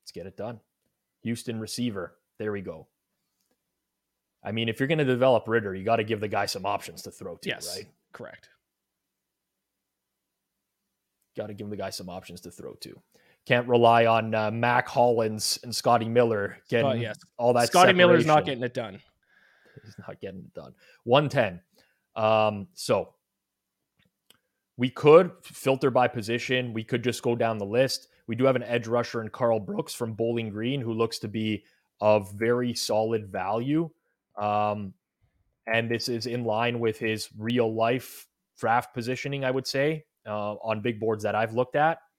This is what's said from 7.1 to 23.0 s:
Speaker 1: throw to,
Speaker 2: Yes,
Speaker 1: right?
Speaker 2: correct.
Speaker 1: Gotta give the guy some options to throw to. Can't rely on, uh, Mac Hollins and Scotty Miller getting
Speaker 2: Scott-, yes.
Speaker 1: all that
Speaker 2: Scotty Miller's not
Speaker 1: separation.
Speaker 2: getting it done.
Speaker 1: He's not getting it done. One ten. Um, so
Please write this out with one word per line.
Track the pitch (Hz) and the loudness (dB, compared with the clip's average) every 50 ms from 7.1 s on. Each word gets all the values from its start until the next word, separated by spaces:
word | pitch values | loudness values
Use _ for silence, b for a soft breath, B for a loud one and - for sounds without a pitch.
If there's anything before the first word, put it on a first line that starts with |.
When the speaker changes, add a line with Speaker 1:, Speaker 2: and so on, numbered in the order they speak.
Speaker 1:
throw | - - - 90 85 - | -16 -14 -16 -16 -16 -12
to, | - 190 | -10 -10
Speaker 2:
Yes, | 123 - - 85 87 | -10 -8 -10 -12 -12
Speaker 1:
right? | 95 104 - _ _ _ _ _ | -12 -14 -18 _ _ _ _ _
Speaker 2:
correct. | - 120 - - - _ - _ _ _ _ _ _ _ _ _ _ _ _ _ _ _ _ _ _ _ _ _ _ _ _ _ _ _ _ _ _ _ _ _ _ _ _ _ _ _ _ _ _ _ _ _ _ _ _ _ _ _ _ _ _ _ _ _ | -18 -18 -18 -18 -20 _ -20 _ _ _ _ _ _ _ _ _ _ _ _ _ _ _ _ _ _ _ _ _ _ _ _ _ _ _ _ _ _ _ _ _ _ _ _ _ _ _ _ _ _ _ _ _ _ _ _ _ _ _ _ _ _ _ _ _
Speaker 1:
Gotta | - 107 107 107 | -12 -10 -10 -10
give | 98 110 104 | -12 -10 -10
the | 104 | -8
guy | 98 95 95 | -8 -8 -8
some | - - 95 90 | -8 -10 -12 -12
options | 87 92 92 - 87 87 | -14 -14 -14 -16 -20 -18
to | - 90 | -18 -20
throw | 87 - - 64 - | -18 -16 -16 -16 -14
to. | - - - - - _ _ _ _ _ _ _ _ _ | -14 -14 -16 -16 -18 _ _ _ _ _ _ _ _ _
Can't | - 131 123 123 120 | 2 2 2 4 4
rely | 123 120 117 117 117 117 117 | 4 6 8 8 8 8 6
on, | 113 113 113 110 110 110 | 6 4 2 2 0 -2
uh, | 110 107 107 | -2 -2 -2
Mac | 107 117 117 120 123 123 - - | -2 0 0 2 2 2 0 0
Hollins | - 139 120 123 120 113 113 110 110 107 107 - - - - | 2 2 4 4 4 2 0 -2 -2 -4 -4 -4 -6 -6 -8
and | 120 113 | -8 -8
Scotty | - - 131 120 117 113 113 | -4 2 2 2 2 2 2
Miller | 113 120 120 117 113 104 101 98 95 - _ _ | 2 4 4 4 2 -2 -2 -6 -8 -12 _ _
getting | - 117 123 135 | 0 0 2 2
Speaker 2:
Scott-, | 131 117 | 0 -2
yes. | 120 110 107 - - _ _ - | -4 -6 -8 -12 -16 _ _ 0
Speaker 1:
all | 120 120 123 | 2 4 4
that | 120 120 117 | 4 2 4
Speaker 2:
Scotty | - 175 180 196 | 6 6 8 8
Miller's | 190 180 180 175 170 165 151 | 8 8 8 8 8 6 6
not | 156 151 151 - | 6 6 4 4
Speaker 1:
separation. | |
Speaker 2:
getting | - 135 120 123 | 2 -4 -4 -4
it | 123 - | -6 -4
done. | 131 117 107 95 101 _ _ _ _ b b b b b b b b b b b b _ | -6 -8 -8 -12 -16 _ _ _ _ b b b b b b b b b b b b _
Speaker 1:
He's | 107 - - 101 - | -20 -20 -20 -16 -16
not | 98 _ | -16 _
getting | - 98 90 95 | -14 -14 -14 -14
it | 85 - _ | -18 -18 _
done. | - 76 64 - b b b b b b | -18 -18 -18 -20 b b b b b b
One | 117 120 139 156 139 | 4 4 4 4 4
ten. | 139 139 117 101 87 87 _ _ _ _ _ _ _ _ _ _ _ | 0 0 0 0 -2 -8 _ _ _ _ _ _ _ _ _ _ _
Um, | - 110 110 110 110 107 107 104 101 101 - _ | 0 2 4 4 6 4 2 0 -2 -10 -12 _
so | - - - 123 98 | -14 -2 0 0 0